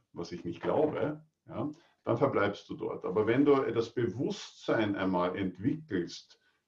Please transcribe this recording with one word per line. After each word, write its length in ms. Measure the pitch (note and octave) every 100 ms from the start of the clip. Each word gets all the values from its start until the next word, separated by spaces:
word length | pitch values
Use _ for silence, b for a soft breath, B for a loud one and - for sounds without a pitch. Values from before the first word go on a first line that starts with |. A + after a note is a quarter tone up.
| _
was 180 | E2+ E2+
ich 120 | - -
nicht 160 | -
glaube, 600 | E2+ C3+ - - - - - _ -
ja, 240 | F2 B2 B B _
dann 140 | A2+ A#2+
verbleibst 520 | C#3 G#2 G2+ G2 -
du 60 | E2
dort. 280 | F2 - F#2
Aber 200 | G2 G#2+
wenn 200 | B2+ C#3+
du 100 | C3+ -
das 200 | A2+ A2
Bewusstsein 1040 | B2+ A#2 G#2+ F#3+ - - - - A#2 G#2 G2
einmal 400 | F#2+ F2+ F2+ F#2+
entwickelst, 1040 | F#2 - A#2+ D#3+ - F#2 - - - _ _ _